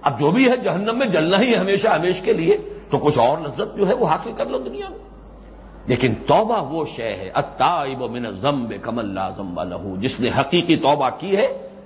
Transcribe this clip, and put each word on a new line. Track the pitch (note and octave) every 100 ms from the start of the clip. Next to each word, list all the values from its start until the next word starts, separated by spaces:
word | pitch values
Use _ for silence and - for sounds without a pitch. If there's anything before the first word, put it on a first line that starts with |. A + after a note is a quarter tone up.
اب | D3 A#2+
جو | D3
بھی | G#3 C4
ہے | A#3+
جہنم | F#3+ E3+ G#3 A#3+
میں | C4
جلنا | D#3+ D#3+ F#3+
ہی | B3
ہے | G#3+
ہمیشہ | F#3 G3 A3
ہمیش | E3 F3 F3+
کے | -
لیے، | A3 E3 G#3+ - - -
تو | -
کچھ | D3 B2+
اور | A#2 D#3
لذت | D#3+ - G#3+ -
جو | F#3
ہے |
وہ | B3 F#3+
حاصل | D#3+ A#3
کر | A3 B3
لو | C4
دنیا | - G4+ G4
میں۔ | - - - - - - - - - -
لیکن | A#2+ B2
توبہ | G#2+ - F3 A3 A3+ C#3
وہ | D#3+ D3+ -
شے | A2+ F#2+
ہے، | F#2+
التائب | - - - C#3+ F3 C#3 C3
من | B2 A#2+ A#2
الذنب | F#2+ B2+ C#3+ A2+ G2+
کمن | G2+ A#2 G#2
لا | F#2+ F#2
ذنب | F2 G2 E2+
لہ، | F2 F2 G2 F#2
جس | B2 -
نے | A#2+ -
حقیقی | C3+ F3 E3+ D#3
توبہ | E3 - B2+ -
کی | F#3 G3
ہے | C4 - - -